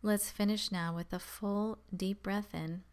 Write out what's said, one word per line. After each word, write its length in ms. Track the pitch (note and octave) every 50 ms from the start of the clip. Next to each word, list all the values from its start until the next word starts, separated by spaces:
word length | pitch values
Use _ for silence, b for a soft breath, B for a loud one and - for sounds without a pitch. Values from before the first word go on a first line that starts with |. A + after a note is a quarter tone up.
| -
Let's 260 | G#3 G#3 G3+ G3+ -
finish 420 | - - G#3 G3+ G#3+ G#3+ G3+ -
now 240 | - F3+ E3+ E3+ E3+
with 160 | E3+ F3 -
a 80 | - F3+
full 580 | - - - - - G3+ G3+ G#3 G#3 A3 A3 - - - -
deep 280 | F3+ F#3+ F#3+ G3+ G3+ -
breath 280 | F#3+ G3 G#3 G#3 G#3
in 300 | - - D#3+ D#3+ E3 F3+ F#3 -